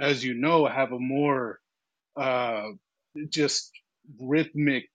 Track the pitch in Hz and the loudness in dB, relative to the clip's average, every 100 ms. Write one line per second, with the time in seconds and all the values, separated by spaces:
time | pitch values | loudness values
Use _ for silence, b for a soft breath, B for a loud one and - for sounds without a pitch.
0 | 143 135 127 120 147 165 143 135 135 123 | 0 0 -2 -2 2 4 4 2 -2 -2
1 | 127 139 147 135 117 - _ _ _ _ | -2 0 2 2 -2 -8 _ _ _ _
2 | _ - 131 127 120 110 107 - _ _ | _ -4 -2 0 0 -2 -6 -10 _ _
3 | _ 151 151 156 143 - - - _ _ | _ -12 -6 0 0 0 -8 -18 _ _
4 | - 127 131 156 160 151 147 131 - | -20 -12 0 0 0 0 0 0 -4